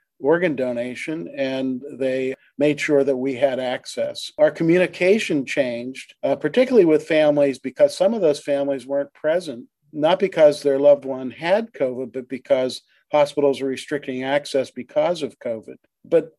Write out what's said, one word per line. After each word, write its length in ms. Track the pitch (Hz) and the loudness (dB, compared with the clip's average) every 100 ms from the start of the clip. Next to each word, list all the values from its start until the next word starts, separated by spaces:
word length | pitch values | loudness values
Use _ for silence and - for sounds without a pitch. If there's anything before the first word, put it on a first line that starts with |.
| _ _ | _ _
organ 380 | 135 170 180 131 | 2 2 2 -2
donation, 720 | 127 120 123 123 - 160 170 143 | -4 -4 -6 -8 -8 -8 -8 -6
and 460 | 135 131 131 127 143 131 | -4 -4 -4 -6 -10 -6
they 360 | 131 131 131 131 _ - | -4 -2 -4 -8 _ 0
made 240 | 147 147 | 0 0
sure 240 | - 143 | 2 2
that 140 | 139 127 | 4 0
we 160 | 135 | -2
had 260 | 123 135 127 | 0 0 0
access. 720 | 127 131 - - 117 - - - | -4 -6 -8 -6 -6 -8 -10 2
Our 120 | 151 | 2
communication 920 | 151 165 180 170 - 180 220 - 156 | 2 2 2 2 2 2 2 2 -2
changed, 720 | 131 - 127 120 123 131 - _ | -2 -2 -2 -4 -8 -12 -18 _
uh, 140 | - 139 | -2 -2
particularly 500 | 151 240 254 247 170 | 0 2 4 6 6
with 200 | 151 151 | 4 2
families, 520 | 156 151 147 143 123 | 2 4 4 2 0
because 360 | 131 - 143 | -6 -4 -4
some 200 | - 185 | 0 0
of 80 | 233 | 2
those 180 | 165 147 | 0 0
families 460 | - 139 143 139 127 | -2 -2 -2 -6 -6
weren't 260 | 139 139 | -6 -6
present, 540 | _ 151 170 165 120 - _ _ | _ -4 -2 -4 -12 -16 _ _
not 260 | 151 151 185 | -2 0 2
because 440 | 190 170 151 143 | 0 6 6 6
their 160 | 143 135 | 0 4
loved 260 | 143 143 | 6 6
one 260 | 131 131 127 | 2 -8 -10
had 400 | 120 165 202 226 | -6 0 0 -2
covid, 400 | - 135 123 127 | -4 -4 -4 -8
but 160 | 131 123 | -10 -10
because 500 | 131 - 135 131 - - _ _ | -8 0 0 0 -6 -16 _ _
hospitals 480 | 147 147 151 143 123 | 0 2 2 0 0
were 80 | 135 | -4
restricting 540 | 127 - 147 143 127 | -8 -6 -8 -6 -8
access 480 | 131 143 143 135 123 | -2 -2 -2 -4 -4
because 520 | - 120 151 156 175 | -8 -6 -2 -2 -2
of 160 | 135 - | -8 -8
covid. 380 | 123 113 107 127 _ _ | -10 -10 -12 -20 _ _
But 300 | - 165 160 | 0 0 0